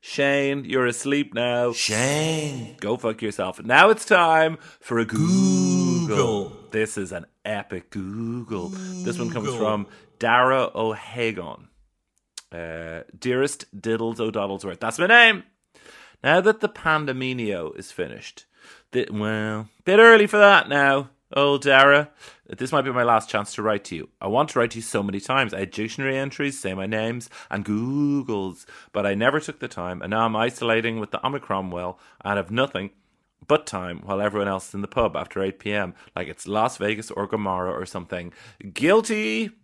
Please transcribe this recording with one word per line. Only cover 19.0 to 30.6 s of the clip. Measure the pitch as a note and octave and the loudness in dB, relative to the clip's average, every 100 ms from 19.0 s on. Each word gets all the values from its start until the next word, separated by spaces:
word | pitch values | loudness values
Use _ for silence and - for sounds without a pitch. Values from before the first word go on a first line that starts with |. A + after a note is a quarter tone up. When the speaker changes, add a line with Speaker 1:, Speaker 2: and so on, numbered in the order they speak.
| - | -4
Speaker 1:
well, | G#2+ G#2 A2 A2 G#2+ A2 _ | -4 -2 -2 -4 -6 -10 _
bit | - G3+ | 2 8
early | A3+ A3+ G#3 | 10 10 8
for | G#3 | 8
that | G3+ F#3+ - | 8 8 4
now, | C#3+ C#3 C#3 C3+ _ _ | 2 4 4 -2 _ _
old | - C#3+ C#3+ | 0 2 2
Dara. | C#3 C3+ C#3 C#3+ D3 _ - - _ | 6 8 10 8 4 _ -20 -20 _
"This | - B2+ | -8 -2
might | D3+ | 0
be | C3 | 0
my | B2 | 0
last | A#2+ A2+ - | 4 4 2
chance | G#2+ G#2 | -4 -4
to | - | -4
write | G#2+ G#2 - | -2 -2 -4
to | E2 | -12
you. | - _ | -12 _
I | F#2+ | -2
want | A#2 D3 | 0 0
to | - | 0
write | A#2 | -2
to | A2+ | -2
you | |
so | A2 A2 | -6 -4
many | G2+ G2 | -4 -6
times. | - C3 A#2+ | -2 -2 -2
I | F#2 | -4
had | G2 | -8
dictionary | - A2+ - C3+ C3+ | -6 -8 -6 -4 -4
entries, | C#3 - C#3+ C3+ | -6 -6 -6 -4
say | G2 | -8
my | F#2+ G2 | -6 -4
names, | A2 A2+ A#2+ A#2+ - - | -4 -4 -6 -12 -20 -10
and | G2+ | -8
Googles, | G2+ G#2 A#2+ C#3 C#3+ C#3+ B2 G#2+ F#2+ F2 - - - | -4 -4 -2 -2 0 -2 -2 -6 -6 -10 -20 -20 -10
but | - | -4
I | G2+ | -2
never | G2+ A#2+ D3 | 2 2 0
took | D3+ - | -6 -12
the | B2 | -12
time, | - F2 F2+ | -10 -8 -8
and | F#2 | -4
now | G#2+ | 0
I'm | A2+ A2 | 0 0
isolating | A#2 B2 | -2 -2